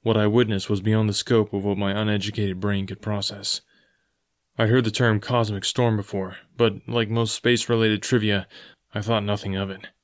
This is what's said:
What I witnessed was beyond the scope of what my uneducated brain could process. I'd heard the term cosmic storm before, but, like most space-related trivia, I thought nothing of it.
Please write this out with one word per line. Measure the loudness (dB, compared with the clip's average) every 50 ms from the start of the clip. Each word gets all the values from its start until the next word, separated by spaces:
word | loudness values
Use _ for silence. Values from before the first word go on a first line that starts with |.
What | _ 2 2
I | 4 4
witnessed | 4 4 4 2 2 0 -4 -2 -2
was | -2 0
beyond | 2 2 2 4 2 2
the | 0
scope | -2 0 2 2 2 2 2 -2
of | -4 -2
what | -2 -2
my | 0 0 -2
uneducated | 0 0 0 0 0 -2 -2 -4 -4 -2 -2 -2 -4 -2
brain | -2 -2 0 -2 -2
could | -6 -8 -8
process. | -6 -4 -4 -4 -4 -6 -8 -8 -6 -6 -6 -6 _ _ _ _ _ _ _ _ _ _ _ _ _ _ _ _ _ _ _
I'd | 0 2 4
heard | 4 4 2
the | 2
term | 0 2 2 2 2 0
cosmic | 0 0 0 0 0 0 -4 -4 -4
storm | -4 0 0 2 2 2
before, | 0 -4 -4 -4 -4 -4 -6 -10 -16 -20 _ _
but, | 2 2 2 2 -2 _
like | -4 -2 -2 -2 0
most | 0 0 0 0 -2
space-related | -2 2 2 2 2 2 0 2 2 4 2 2 0
trivia, | 0 0 2 2 2 2 0 0 -2 _ -18 -20 -20 -20 -20 _ _ _ -8
I | -6
thought | -2 0 0 0 0
nothing | 0 -2 -2 -2 -4 -4
of | -4 -4 -6
it. | -8 -12 -14 -20 _ _